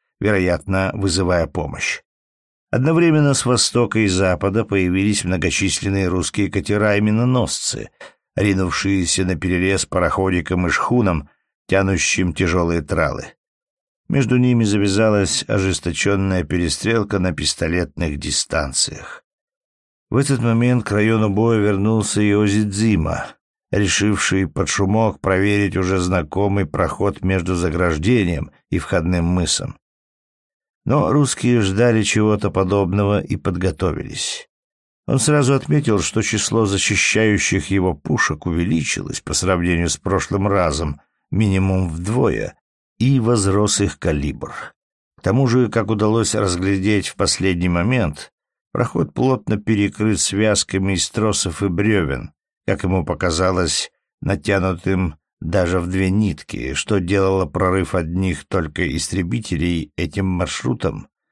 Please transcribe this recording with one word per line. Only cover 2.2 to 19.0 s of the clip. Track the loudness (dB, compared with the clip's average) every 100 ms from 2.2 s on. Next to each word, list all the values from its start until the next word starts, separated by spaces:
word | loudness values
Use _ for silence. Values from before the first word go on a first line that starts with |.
| _ _ _ _ _
Одновременно | 0 2 4 4 6 4
с | 2 2
востока | 2 2 2 2 2
и | 2
запада | 2 2 0 0 0 0
появились | 0 2 2 2 0
многочисленные | -2 -2 0 0 -2 -2 -2 0 0
русские | -2 -2 -2 -2
катера | -2 -2 0 2 2
и |
миноносцы, | 2 2 2 2 0 -4 -6 -8 -10 -18 -20 _ _ -2
ринувшиеся | 0 2 0 -2 0 0 0 0 -2
на | -2
перерез | -2 0 0 0 -2
пароходикам | 0 0 0 0 0 0 -2 0
и |
шхунам, | 0 0 0 2 0 -4 _ _ _ -2
тянущим | 0 2 0 0 0 -2
тяжёлые | 0 0 0 0 -2
тралы. | -2 -2 -2 -4 -10 -18 _ _ _ _ _ _ -2
Между | 0 2 2
ними | 4 4
завязалась | 2 2 2 2 2 2 2 -2 -2
ожесточённая | 0 0 -2 -4 -2 0 0 0 -2
перестрелка | -2 -2 -2 -2 0 0 0 -2
на | -2
пистолетных | -2 -4 -2 -2 -2 -4 -4 -6 -4
дистанциях. | -6 -6 -4 -4 -2 -2 -4 -6